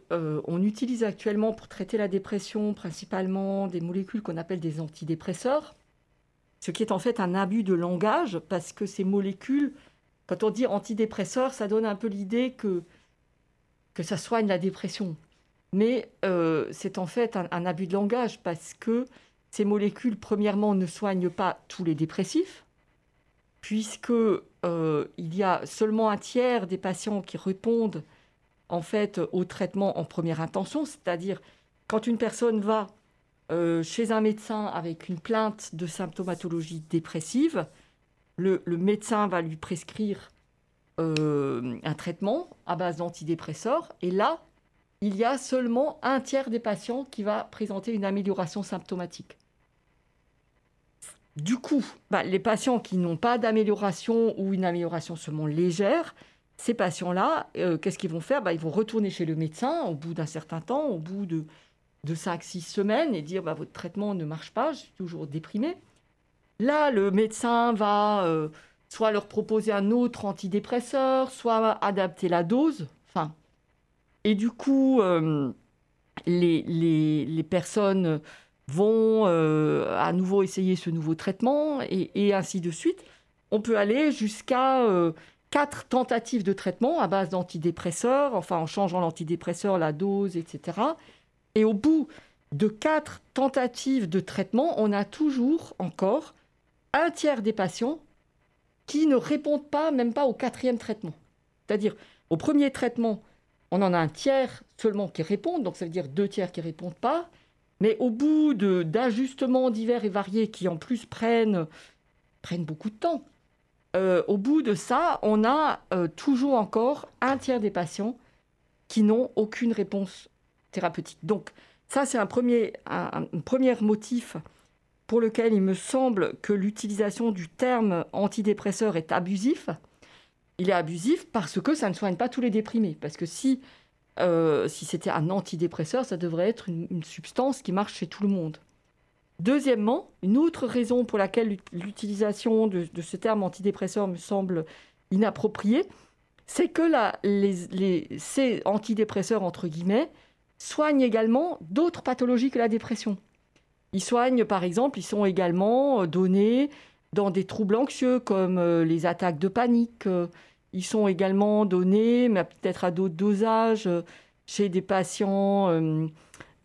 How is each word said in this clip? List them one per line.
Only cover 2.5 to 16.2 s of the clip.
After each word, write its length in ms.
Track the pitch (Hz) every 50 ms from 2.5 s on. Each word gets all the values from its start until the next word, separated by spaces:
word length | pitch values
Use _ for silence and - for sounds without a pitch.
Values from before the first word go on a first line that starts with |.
| - 214 208 214 202
principalement 920 | - - 175 156 - - - - 185 190 185 190 196 196 196 196 196 196
des 140 | 190 180 175
molécules 400 | 165 170 180 196 190 190 - 214
qu'on 160 | 208 - 165
appelle 240 | 160 165 - 190 175
des 180 | 160 165 151 156
antidépresseurs, 960 | 165 156 - - 165 151 160 160 - 196 175 - - 247 277 302 302 - - _ _ _ _ _ _ _ _ _ _ _ _ _ _ _ _ _
ce 100 | - -
qui 120 | 160 -
est 100 | 220 214
en 60 | 202 185
fait 200 | - 247 233 226
un 160 | 190 180 180
abus 280 | 190 196 180 202 233
de 100 | 208 190
langage 680 | 185 170 170 175 180 170 202 214 233 330 349 233 175 160
parce 340 | - - 196 175 156 - -
que 100 | - 208
ces 200 | 185 - - 190
molécules, 680 | 190 196 202 196 190 190 - - - 262 285 285 269 285 - - _ _ _ _ _ _ _ _
quand 160 | - 185 180
on 80 | 220 214
dit 160 | - 220 254
antidépresseurs, 880 | - 196 202 - - 226 208 220 220 - - 190 - - 254 262 269 262
ça 120 | - 220
donne 200 | 196 214 220 226
un 100 | 220 202
peu 120 | 196 233 226
l'idée 440 | 196 202 202 185 226 240 254 254
que, 300 | 254 - - 202 185 175 170 - _ _ _ _ _ _ _ _ _ _ _ _ _ _ _ _ _ _ _ _ -
que 80 | -
ça 160 | 165 - 202 160
soigne 300 | - - 233 226 220 202
la 100 | 190 175
dépression. 580 | 175 190 185 - - 185 - - 208 175 160 - _ _ _ _ _ _ _ _ _ _
Mais, 380 | - 190 214 233 254 240 - - _ _